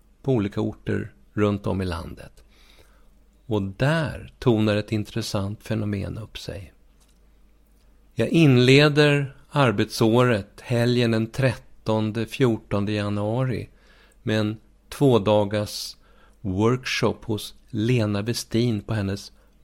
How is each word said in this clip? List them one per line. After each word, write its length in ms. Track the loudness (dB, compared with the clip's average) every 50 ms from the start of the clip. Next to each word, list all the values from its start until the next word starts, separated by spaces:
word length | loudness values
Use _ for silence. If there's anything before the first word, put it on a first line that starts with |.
| _ _ _ _ -4
på 100 | -2 0
olika 280 | 0 0 -2 -2 -4
orter 520 | -4 -4 -6 -8 -6 -4 -4 -4 -6 -8 -12 _ _ _ _
runt 340 | 0 0 0 0 -2 -2
om 160 | -4 -4 -2 -2
i 20 |
landet. 600 | -4 -4 -6 -8 -10 -14 -16 -18 -20 -20 -20 -20 _ _ _ _ _ _ -20 -20 _ _ _ _ _ _ _ _ _ _ _ _
Och 160 | -4 -2 -2 -2
där 720 | -4 -4 -2 0 0 0 0 -2 -4 -6 -10 -14 -18 -18 _
tonar 380 | 2 2 4 4 4 2 2
ett 160 | 0 -2 -2 -4
intressant 720 | -4 -4 -6 -6 -8 -6 -4 -4 -4 -4 -4 -8 -10 -8
fenomen 560 | -6 -6 -4 -4 -4 -4 -4 -6 -6 -8 -10
upp 200 | -12 -14 -16 -14
sig. 340 | -12 -12 -12 -12 -14 -18 -20 _ _ _ _ _ _ _ _ _ _ _ _ _ _ _ _ _ _ _ _ _ _ _ _ _ _ _ _
Jag 140 | -4 -2 0
inleder 1080 | 4 4 6 6 6 6 6 6 6 6 6 6 4 4 4 4 4 2 0 -4 -8 -14 -20 _
arbetsåret 1120 | 0 2 2 2 2 0 -2 -2 0 2 2 4 4 4 4 4 2 0 -2 -6 -12 -18
helgen 500 | -6 -4 -2 0 2 2 2 2 2 2
den 160 | 2 0 -2
trettonde, 1000 | -2 -2 -2 -2 -2 -2 -4 -8 -18 -20 -8 -4 -2 0 0 0 -2 -2 -4 -6
fjortonde 640 | -6 -2 0 2 2 2 0 -4 -4 -4 -2 -2 -2 -2
januari 800 | -2 -2 -2 -4 -2 -2 -2 -2 -2 -2 -2 -4 -6 -8 -10 -16 _ _ _ _ _ _ _ _ _ _
med 180 | -2 0 0
en 160 | 0 -2 -4 -6 -12 _ _ _ _ _
tvådagars 1080 | -4 0 4 4 4 4 4 4 2 2 2 0 -2 -4 -4 -6 -8 -10 -12 -12 -14 -18 _ _ _ _ _ _ _ _
workshop 800 | -8 -6 -2 0 2 2 0 0 -2 -6 -4 -2 0 -2 -2 -4 -6
hos 300 | -8 -8 -8 -8 -10 -16 -20 _ -10
Lena 520 | -6 -4 -2 0 0 0 0 0 -2 -4 -4
Westin 580 | -4 -6 -6 -6 -4 -2 0 0 0 0 -4
på 140 | -4 -4 -4
hennes 380 | -4 -4 -4 -6 -8 -10 -16 -20 _ _ _ _ _